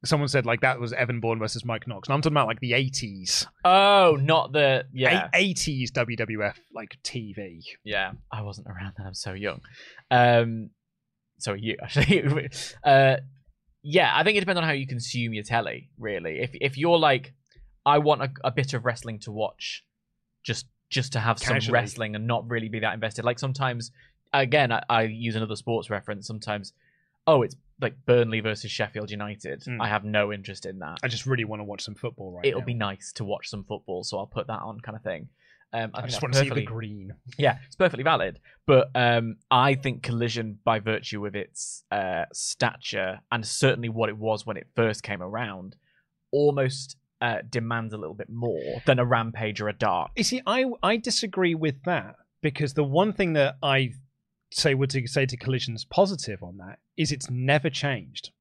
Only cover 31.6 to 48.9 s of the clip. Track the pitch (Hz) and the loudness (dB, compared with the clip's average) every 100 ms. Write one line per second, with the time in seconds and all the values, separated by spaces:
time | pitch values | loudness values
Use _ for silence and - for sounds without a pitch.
31.6 | 104 101 - 104 123 - 95 87 135 - | -8 -10 -10 -8 -8 -8 -14 -2 0 0
32.6 | - 120 101 98 - - 101 101 - 104 | -2 -2 -4 -4 -12 -10 -6 -6 -6 -12
33.6 | 95 107 - 90 92 98 98 127 123 110 | -10 -10 -8 -8 -6 -8 -8 -8 -6 -8
34.6 | 98 110 117 110 110 85 - _ _ _ | -8 -12 -14 -10 -8 -8 -10 _ _ _
35.6 | _ 117 113 - 120 120 135 131 139 127 | _ -6 -6 -6 -6 -4 0 2 2 0
36.6 | 101 113 110 104 95 - - - 139 107 | -4 -8 -10 -12 -14 -18 -20 0 0 0
37.6 | - - 185 143 135 151 92 90 _ _ | -6 0 0 2 0 2 0 -6 _ _
38.6 | - 135 135 127 120 117 117 - _ 127 | 6 6 6 4 4 4 0 -8 _ 6
39.6 | 131 135 139 123 - 117 120 113 110 104 | 6 4 -2 -6 -4 -2 -2 -2 -6 -4
40.6 | - 110 107 107 - 107 104 101 - - | 0 0 0 -4 -4 -8 -6 -8 -10 -10
41.6 | - - _ 101 95 87 82 - - - | -12 -14 _ -4 -2 -2 -4 -6 -8 -2
42.6 | 120 - - 101 92 101 _ 120 107 - | -2 -2 -8 -4 -4 -6 _ -6 -4 2
43.6 | 135 113 117 110 110 107 110 107 - 101 | 2 2 -4 -2 -4 -2 -2 -2 -4 -10
44.6 | - - 113 104 - 101 90 107 117 95 | -8 0 0 0 -6 -8 -6 -6 -8 -10
45.6 | 92 - _ _ _ _ _ 143 147 139 | -14 -18 _ _ _ _ _ 2 4 4
46.6 | 131 127 - - _ _ 120 113 113 123 | 0 -2 -12 -18 _ _ -2 -2 -4 -6
47.6 | 113 117 113 107 80 101 - 117 120 87 | -2 -4 -4 -8 -10 -10 -12 -6 -4 -4
48.6 | 64 120 - | -4 -4 2